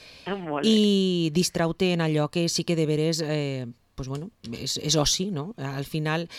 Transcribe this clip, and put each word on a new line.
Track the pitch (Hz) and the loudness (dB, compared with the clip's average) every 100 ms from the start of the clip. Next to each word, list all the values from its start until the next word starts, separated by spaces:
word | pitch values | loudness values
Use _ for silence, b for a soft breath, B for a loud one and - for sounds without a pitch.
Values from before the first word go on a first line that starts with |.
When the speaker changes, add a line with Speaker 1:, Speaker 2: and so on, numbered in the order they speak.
| B B 180 | B B -8
Speaker 1:
Ah, | |
molt | 196 165 147 | -6 -4 0
bé. | 220 | 4
Speaker 2:
i | 214 208 196 185 175 160 | 6 6 4 2 2 2
distraure-te | 160 170 175 165 - 185 | 2 0 0 0 2 0
en | 170 | 2
allò | 160 151 147 | 2 2 0
que | 175 170 | 0 0
sí | - | 0
que | 170 | 0
de | 165 151 | 2 2
veres, | 151 160 160 | 2 2 0
eh, | 151 151 143 135 120 - _ | -2 -2 -2 -4 -8 -12 _
pues, | - 127 | -12 -8
bueno, | 139 180 _ 117 | -8 -10 _ -12
és, | 117 135 - | -8 -6 -4
és | 151 156 | 0 2
oci, | 143 - 196 | 2 2 -2
no? | 175 170 185 | -4 -6 -8
Al | 135 139 | -8 -6
final, | 139 156 151 160 170 | -6 -4 -2 -2 -6